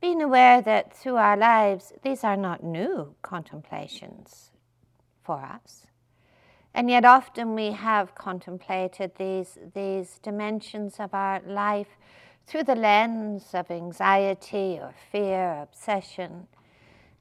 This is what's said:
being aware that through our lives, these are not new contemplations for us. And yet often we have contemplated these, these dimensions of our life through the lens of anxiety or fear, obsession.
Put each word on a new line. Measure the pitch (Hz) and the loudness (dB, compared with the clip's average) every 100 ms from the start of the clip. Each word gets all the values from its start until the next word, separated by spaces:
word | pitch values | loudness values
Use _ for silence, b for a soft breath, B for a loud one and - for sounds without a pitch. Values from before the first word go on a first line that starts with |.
being | 349 330 | -4 -2
aware | 294 254 254 247 | 2 8 8 8
that | 220 208 - - | 6 0 -2 -10
through | 262 247 | -4 2
our | 208 208 | 2 4
lives, | 226 226 208 190 - - | 4 4 4 0 -8 -10
these | 269 262 220 | -6 -4 -2
are | 196 | -2
not | 190 170 | -4 -6
new | 160 165 233 370 147 - | -8 -6 -4 -6 -8 -14
contemplations | - 180 160 151 - 151 151 - - - - - _ _ _ _ _ _ _ _ | -14 -12 -12 -18 -14 -14 -14 -16 -18 -20 -20 -20 _ _ _ _ _ _ _ _
for | - 151 | -10 -8
us. | 131 - - - _ _ _ b b b b b b - | -10 -18 -20 -20 _ _ _ b b b b b b -4
And | 240 | 2
yet | 247 240 | 6 8
often | 254 254 - 226 220 | 8 6 -8 -6 -4
we | 214 | -4
have | 208 220 214 190 - | -4 -2 0 -2 -8
contemplated | - 185 180 180 - 185 185 - 185 - | -12 -10 -12 -14 -8 -6 -6 -6 -10 -6
these, | 190 190 180 - 170 | -6 -6 -8 -14 -14
these | 196 196 190 180 - | -10 -6 -6 -8 -14
dimensions | - 208 214 214 - 214 208 - | -10 -8 -6 -8 -10 -12 -12 -10
of | 202 | -8
our | 196 196 196 - | -4 -4 -4 -6
life | 202 208 208 202 _ B B B B _ | -4 -2 -2 -6 _ B B B B _
through | 311 | -4
the | 277 240 | -2 0
lens | 220 208 226 226 214 202 - | 4 4 2 -2 -6 -8 -8
of | 180 175 | -8 -8
anxiety | 170 175 170 190 196 196 190 - 214 190 165 | -10 -10 -2 2 4 2 -2 -6 -6 -4 -6
or | 135 - - | -10 -18 -8
fear, | 208 196 190 180 151 | -4 -2 -2 -2 -4
obsession. | 147 - - 202 - - 180 170 185 b b b b b b b | -10 -14 -6 -6 -6 -12 -12 -12 -20 b b b b b b b